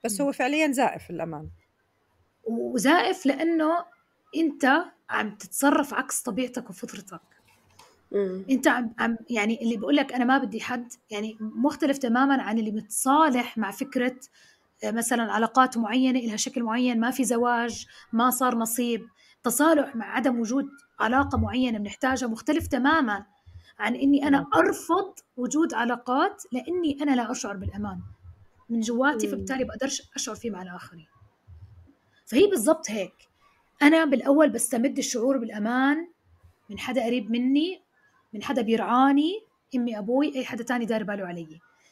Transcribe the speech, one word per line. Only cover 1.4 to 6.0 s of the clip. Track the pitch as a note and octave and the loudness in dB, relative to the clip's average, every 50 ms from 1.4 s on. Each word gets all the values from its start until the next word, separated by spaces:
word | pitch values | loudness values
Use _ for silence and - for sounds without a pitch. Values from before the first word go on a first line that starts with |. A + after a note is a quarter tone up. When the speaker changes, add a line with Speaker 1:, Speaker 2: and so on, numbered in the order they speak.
| D#3 - - _ _ _ _ _ _ _ _ _ _ _ _ _ _ _ _ _ _ | -12 -14 -18 _ _ _ _ _ _ _ _ _ _ _ _ _ _ _ _ _ _
Speaker 2:
وزائف | A#3 A#3 A#3 A#3+ A#3+ B3 B3 F#3 C4+ D#4+ F4 - B3+ - - - | -4 -4 -4 -4 -2 -2 0 2 4 4 4 2 0 -2 0 0
لأنه | C4+ C#4 C#4 D#4+ E4 E4+ D#4+ D#4 D#4 E4 F4 E4+ - _ _ _ _ _ _ _ _ - | 0 0 0 0 0 0 0 0 0 0 -2 -4 -8 _ _ _ _ _ _ _ _ -4
أنت | D4 E4 D4+ - - - B3+ C#4 D#4+ F#4 - _ _ _ - | -2 -2 -2 -2 0 2 4 4 4 2 -4 _ _ _ -6
عم | - A3 A3 G#3+ - | -4 -4 -4 -4 -8
تتصرف | - - - - - C#4 C#4+ D4+ D#4 C#4 - - | -12 -16 -10 -6 0 2 4 4 4 0 0 -4
عكس | G#3+ | -6